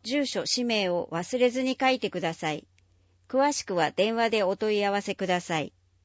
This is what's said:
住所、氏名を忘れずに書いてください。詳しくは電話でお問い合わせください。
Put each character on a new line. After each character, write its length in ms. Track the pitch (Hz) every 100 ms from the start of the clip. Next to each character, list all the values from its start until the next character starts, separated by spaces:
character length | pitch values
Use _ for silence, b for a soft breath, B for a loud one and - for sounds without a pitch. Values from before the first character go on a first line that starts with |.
住 240 | 220 285 262
所、 180 | 196 -
氏 180 | -
名 240 | 240 214 185
を 200 | 175 -
忘 260 | 165 - 247
れ 120 | 247
ず 120 | 247
に 140 | 262 254
書 80 | 262
い 120 | 254
て 100 | 208
く 100 | 180
だ 140 | 165
さ 180 | 165 160
い。 140 | 151 - _ _ _ _ _ -
詳 240 | 254 285
し 100 | 285
く 120 | -
は 180 | 175 151
電 240 | - 208 226
話 140 | 226
で 120 | 220
お 140 | 185 196
問 200 | 214 208
い 80 |
合 60 | 202
わ 120 | 202
せ 120 | 202
く 120 | 190 185
だ 140 | 180
さ 200 | - 160
い。 120 | - _ _ _